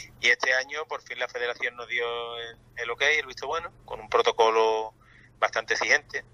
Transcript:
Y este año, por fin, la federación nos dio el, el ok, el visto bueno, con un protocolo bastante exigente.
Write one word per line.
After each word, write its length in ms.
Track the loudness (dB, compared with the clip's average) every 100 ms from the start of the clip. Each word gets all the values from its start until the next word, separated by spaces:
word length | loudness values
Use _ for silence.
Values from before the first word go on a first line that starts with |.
| -16 0
Y 80 | 2
este 240 | 2 2
año, 260 | 0 -2 -8 -8
por 140 | -10
fin, 180 | -10 -8
la 80 | -6
federación 480 | -4 -4 -4 -8 -8
nos 120 | -6
dio 140 | -4 -4 -4 -8 -10
el, 200 | -12 -16 _ -10
el 80 | -8
ok, 120 | 0 0 0
el 80 | -2
visto 180 | -8 -6
bueno, 240 | -6 -6 -14
con 160 | -14 -14
un 100 | 2
protocolo 840 | 4 4 6 6 6 4 2 -4 -12 _ -20 _ _
bastante 360 | 0 0 -2
exigente. 500 | 0 2 2 0 -10 -10